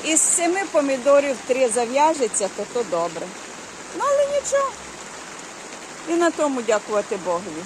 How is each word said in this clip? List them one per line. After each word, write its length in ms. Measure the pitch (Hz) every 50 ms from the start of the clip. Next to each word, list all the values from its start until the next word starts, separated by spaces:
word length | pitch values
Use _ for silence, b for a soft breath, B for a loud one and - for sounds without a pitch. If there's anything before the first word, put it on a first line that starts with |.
| -
Із 180 | 294 320 311
семи 400 | - - - - 339 349 349 381 392 -
помідорів 640 | - 320 285 277 269 262 233 285 277 285 285 285 262 214 - -
три 220 | 254 262 262 240
зав'яжеться, 800 | 214 240 240 226 247 277 294 320 320 294 262 214 - - 202 190 - -
то, 60 | 202 - -
то 100 | 247 233
добре. 420 | 185 170 170 165 175 160 165 160 185 190 - - - - - - - - - - - - 330
Ну, 60 | 440 554
але 180 | 571 554 587
нічого. 460 | 554 571 587 539 - - 554 554 539 440 - - - - - - - - - - - - - - - - - - - - - - - - - - 320
І 40 | 330
на 180 | 339 339 339
тому 300 | 320 - 311 294 269 254
дякувати 560 | 233 214 220 208 208 - 214 208 202 - 220 196 170
Богові. 380 | 180 175 175 196 196 156 156 175